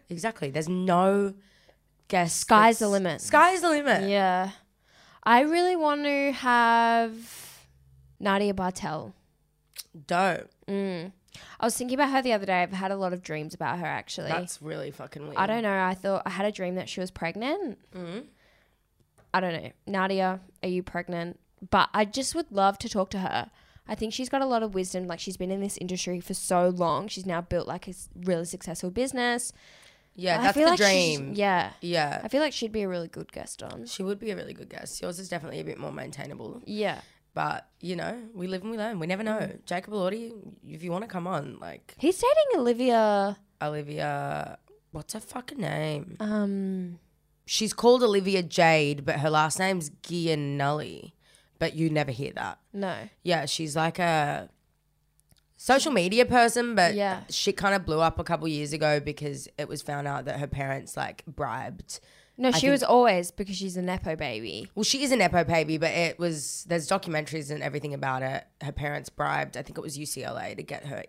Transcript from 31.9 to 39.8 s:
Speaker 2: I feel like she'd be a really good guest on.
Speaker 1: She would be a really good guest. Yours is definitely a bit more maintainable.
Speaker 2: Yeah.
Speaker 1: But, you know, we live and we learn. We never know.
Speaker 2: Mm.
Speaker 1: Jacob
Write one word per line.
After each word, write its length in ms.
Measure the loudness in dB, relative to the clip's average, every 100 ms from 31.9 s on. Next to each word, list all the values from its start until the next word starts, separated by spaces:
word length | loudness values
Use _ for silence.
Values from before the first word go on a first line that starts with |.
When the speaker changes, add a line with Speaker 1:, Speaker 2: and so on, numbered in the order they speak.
| 0 0 -2
Speaker 2:
I 40 | 0
feel 120 | 0
like 120 | 0
she'd 200 | -2 -4
be 100 | -2
a 60 | -2
really 200 | -4 -6
good 220 | -10 -12
guest 300 | -12 -12 -12
on. 240 | -14 -12 -10
Speaker 1:
She 160 | -6
would 160 | -4 -4
be 120 | -6
a 60 | -8
really 160 | -10
good 140 | -14 -14
guest. 320 | -14 -12 -8
Yours 180 | -8 -8
is 100 | -8
definitely 320 | -8 -8 -8
a 40 |
bit 140 | -8 -8
more 140 | -10
maintainable. 720 | -10 -12 -12 -12 -12 -12 -14 -10
Speaker 2:
Yeah. 340 | -4 -4 -4 -12 _ _
Speaker 1:
But, 340 | -4 -2 -4 -10 -12
you 140 | -8
know, 260 | -6 -6 -8 -12
we 140 | -10 -6
live 140 | -6
and 80 | -6
we 40 | -6
learn. 220 | -6 -4
We 80 | -4
never 160 | -4
know. 160 | -2 -4
Speaker 2:
Mm. 260 | -4 -8
Speaker 1:
Jacob 300 | -6 -6